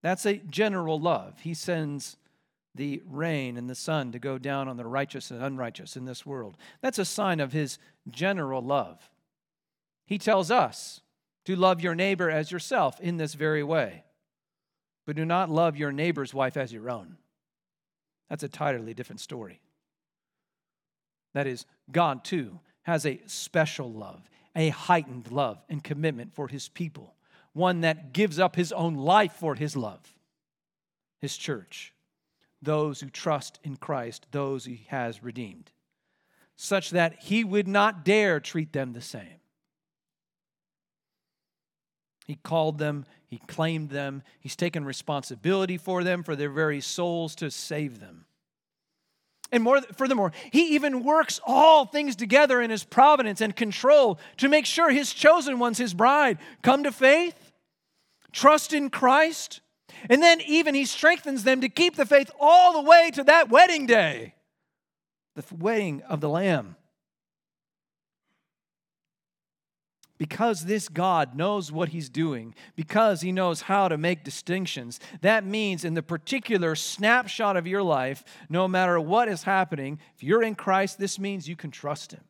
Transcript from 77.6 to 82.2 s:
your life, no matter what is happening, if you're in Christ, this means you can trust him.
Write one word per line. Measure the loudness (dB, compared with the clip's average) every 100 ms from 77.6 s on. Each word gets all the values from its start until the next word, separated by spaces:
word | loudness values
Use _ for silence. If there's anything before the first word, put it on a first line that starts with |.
| -2
your | -2
life, | 0 0 0 -6 -14 -20 -6
no | -2 0
matter | 2 2 2
what | 2 2 2
is | -2
happening, | 0 0 0 -4 -8 -10 -14
if | _
you're | 0 2
in | 2
Christ, | -2 0 0 0 -4
this | -8 -6
means | -8 -8 -10
you | -12
can | -12
trust | -10 -8 -8 -10
him. | -20